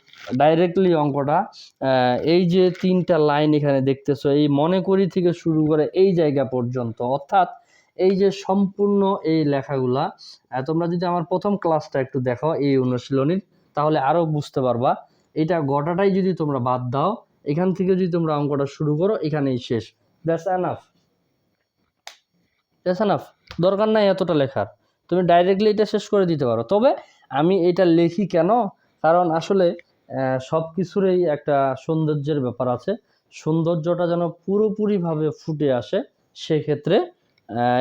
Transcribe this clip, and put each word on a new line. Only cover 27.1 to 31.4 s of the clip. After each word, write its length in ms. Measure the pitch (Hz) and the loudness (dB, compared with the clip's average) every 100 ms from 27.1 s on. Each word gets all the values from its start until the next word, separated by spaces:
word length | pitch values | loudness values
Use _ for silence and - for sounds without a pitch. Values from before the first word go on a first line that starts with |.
| _ _ | _ _
আমি 260 | 135 165 196 175 | 0 2 2 2
এটা 160 | 175 | 2
লিখি 400 | 185 165 170 170 185 | 4 4 2 0 -2
কেন? 240 | 175 170 240 202 - _ _ | 0 2 2 -2 -8 _ _
কারণ 220 | 156 175 175 | 2 2 2
আসলে, 360 | 160 156 196 170 | -2 0 2 2
আহ, 680 | 170 _ _ _ 127 131 131 - | 0 _ _ _ -6 -2 -4 -2
সব 120 | 160 165 175 | -4 -4 -6
কিছুরই 440 | 180 202 190 180 | -4 0 0 2
একটা 320 | 175 147 | 0 -2